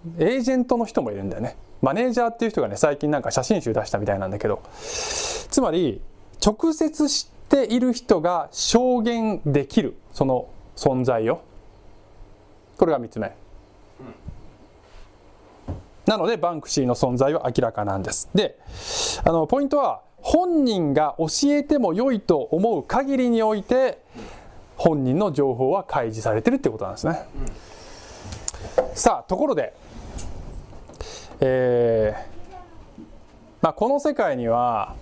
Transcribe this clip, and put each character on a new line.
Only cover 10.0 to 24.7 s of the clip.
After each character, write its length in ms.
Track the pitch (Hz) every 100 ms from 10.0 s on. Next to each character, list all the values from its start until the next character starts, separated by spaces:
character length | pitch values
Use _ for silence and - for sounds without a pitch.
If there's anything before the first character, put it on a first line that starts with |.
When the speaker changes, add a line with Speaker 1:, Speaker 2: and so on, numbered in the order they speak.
| -
Speaker 1:
そ 100 | -
の 220 | 135 123 - - - -
存 280 | 143 127
在 240 | 127 117 113
を。 140 | - - - - - - - - - - - - - - -
こ 80 | 170
れ 60 |
が 60 | 143
三 120 | 113
つ 80 | 113
目。 80 | 98 - - - - - - - 127 - - - - - - - - - - - - - - - -
Speaker 2:
う 20 |
ん。 40 | - - - -
Speaker 1:
な 100 | 214
の 100 | 170
で、 120 | 226
バ 140 | 170
ン 100 | 160
ク 80 | -
シ 140 | -
ー 20 | 127
の 80 |
存 240 | 127 131 123
在 160 | 135
は 160 | 156 127
明 80 | 120
ら 100 | 120
か 120 | -
な 140 | 101 98
ん 40 |
で 80 | 95
す。 180 | - -
で、 240 | 190 185 - - - - - - -
あ 60 | -
の、 160 | 165 156
ポ 140 | 262
イ 60 | 277
ン 20 |
ト 80 | 294
は、 240 | 226 117 - -
本 420 | - 320 359 330
人 300 | 262 202 151
が 220 | 139 151 -
教 80 | 160 - 285
え 120 | 294
て 140 | 285 294
も 140 | 202
良 200 | 170 269
い 80 | 226
と 180 | - 156
思 400 | - 160 226 185
う 40 |
限 360 | - 240 277 269
り 120 | 247
に 120 | 233
お 120 | 220
い 80 | 214
て、 360 | - 254 254 - _ - - - - - -